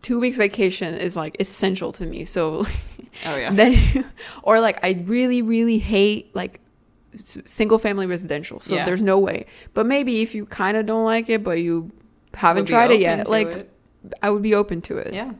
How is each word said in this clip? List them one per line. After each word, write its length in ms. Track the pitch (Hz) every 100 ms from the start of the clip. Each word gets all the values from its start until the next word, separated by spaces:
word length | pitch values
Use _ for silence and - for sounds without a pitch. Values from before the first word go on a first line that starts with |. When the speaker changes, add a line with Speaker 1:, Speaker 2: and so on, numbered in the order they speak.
Speaker 1:
two 180 | - 240
weeks 180 | 247 254
vacation 560 | 202 202 196 185 175
is, 220 | 170 180 180
like, 200 | 156 -
essential 520 | 185 - 190 190 165
to 120 | - 165
me. 200 | 170 165
So 400 | 185 160 160 202
<laughs> 560 | - - - - - -
Speaker 2:
Oh, 100 | 269
yeah. 160 | 113
Speaker 1:
then, 540 | 196 233 247 - 269 254 - -
<laughs> 180 | -
or, 160 | - 220
like, 200 | 226 -
I 180 | 185 185 175
really, 360 | 240 254 247
really 380 | 226 226 233 220
hate, 540 | 208 208 202 208 - 196
like, 240 | 185 - _ _ _ _ _
s-, 240 | - - - -
single 340 | - 214 220
family 260 | 220 196 185
residential. 540 | 175 180 147 170 -
So 140 | - 175
Speaker 2:
Yeah. 100 | 151
Speaker 1:
there's 160 | 185
no 160 | 202 190
way. 260 | 190 - - - -
But 120 | - 226
maybe 360 | 277 262 226
if 140 | 220 214
you 100 | 208
kinda 380 | - 190 214
don't 220 | 214 220 220
like 240 | 226 226
it, 140 | 220
but 160 | 202 170
you 320 | 170 170 165 - _ _ _
haven't 280 | - 175 175
Speaker 2:
Would 40 | 202
be 40 |
Speaker 1:
tried 180 | 240 240
it 40 | 226
Speaker 2:
open 60 |
Speaker 1:
yet, 240 | 175 165 -
Speaker 2:
to 60 |
Speaker 1:
like, 160 | 220 196
Speaker 2:
it. 240 | 180 - _ _ _ - -
Speaker 1:
I 80 | 202
would 140 | 208
be 100 | 214
open 280 | 208 202 175
to 140 | - -
it. 160 | -
Speaker 2:
Yeah. 200 | 190 233 226